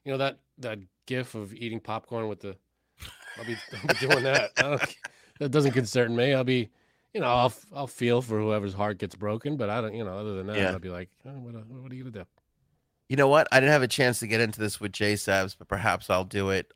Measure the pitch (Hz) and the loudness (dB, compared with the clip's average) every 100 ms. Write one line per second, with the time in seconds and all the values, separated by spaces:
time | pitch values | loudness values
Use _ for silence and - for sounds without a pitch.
0 | 143 135 139 - _ _ 120 107 92 _ | -8 -4 -4 -4 _ _ -10 -10 -14 _
1 | - 127 127 113 101 110 117 113 - 110 | -6 -6 -6 -10 -12 -10 -8 -8 -8 -8
2 | - 117 110 98 101 92 _ _ _ _ | -6 -8 -6 -8 -12 -14 _ _ _ _
3 | - - - - 113 113 - 104 123 - | -20 -18 -18 -14 -10 -10 -10 -8 -2 0
4 | 131 120 131 135 107 - 135 135 - - | 2 2 2 0 0 -2 -2 -2 -4 -8
5 | - - _ _ 143 147 139 123 117 127 | -16 -18 _ _ 0 2 2 2 0 0
6 | 117 117 131 135 127 127 107 _ _ _ | 2 2 2 2 2 0 -2 _ _ _
7 | _ - 127 123 123 - - 143 131 - | _ -4 2 4 4 0 -12 -10 -10 -2
8 | 120 120 123 107 107 107 101 95 104 95 | 2 2 2 -2 0 0 -2 -2 -4 -2
9 | 98 90 104 110 147 147 104 113 110 110 | -8 -6 -6 -4 -4 -4 -2 -2 -4 -6
10 | 101 95 107 95 95 107 95 92 92 87 | -8 -6 -6 -6 -4 -2 -2 -2 -8 -10
11 | 90 _ 135 139 120 113 110 127 131 131 | -12 _ -18 -16 -14 -16 -16 -18 -16 -14
12 | 127 107 87 _ _ _ _ _ _ _ | -14 -14 -16 _ _ _ _ _ _ _
13 | - 135 135 151 - 131 135 147 123 - | -2 4 8 8 8 6 8 6 4 4
14 | 127 117 110 113 113 110 107 - 104 - | 2 2 0 2 2 0 -4 -4 -8 -2
15 | 104 104 - 98 95 - - 98 107 92 | 0 0 2 2 2 -6 -6 -2 0 0
16 | - 92 95 101 98 95 - | 2 0 0 -2 0 0 -2